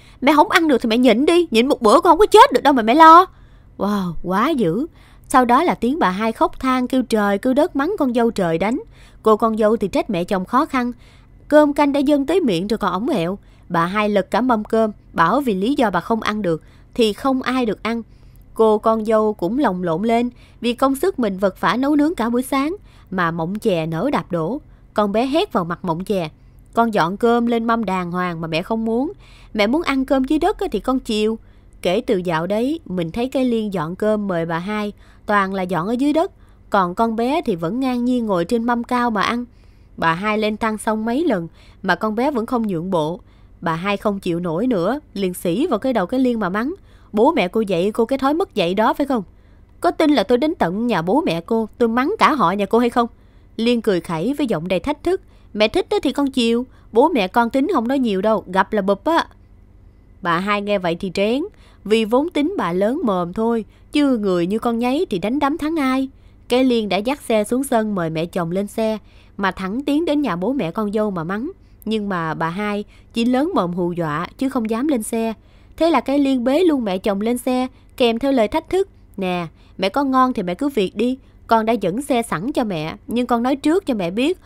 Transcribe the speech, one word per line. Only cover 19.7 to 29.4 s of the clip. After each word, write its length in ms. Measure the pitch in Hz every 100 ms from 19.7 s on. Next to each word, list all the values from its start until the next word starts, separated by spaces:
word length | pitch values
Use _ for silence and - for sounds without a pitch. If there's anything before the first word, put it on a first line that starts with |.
| 180
lộn 200 | 175 165
lên 260 | 226 233 247 - - -
vì 120 | 226
công 220 | 240 269 269
sức 240 | 381 320
mình 180 | 214 185
vật 240 | 196 -
vã 140 | 175 214
nấu 160 | 277 302
nướng 200 | 294 370
cả 140 | 226
buổi 120 | 240
sáng 340 | 254 269 294 403 - - -
mà 200 | 185 165
mộng 280 | 165 165 214
chè 260 | 226 170 160
nở 240 | 160 262
đạp 180 | 247 -
đổ. 300 | 170 160 277 - - -
Con 180 | - 208
bé 140 | 214 262
hét 280 | 311 403
vào 120 | 214 170
mặt 200 | 170 180
mộng 180 | 160
chè. 260 | 190 196 156 - - - -
Con 200 | - 233
dọn 240 | 202 160 202
cơm 280 | 233 240 233
lên 200 | 233 226
mâm 200 | 233 196
đàng 260 | 185 175
hoàng 300 | 180 180 165
mà 60 | 165
mẹ 140 | 160
không 240 | 185 226 220
muốn. 260 | 233 302 - - -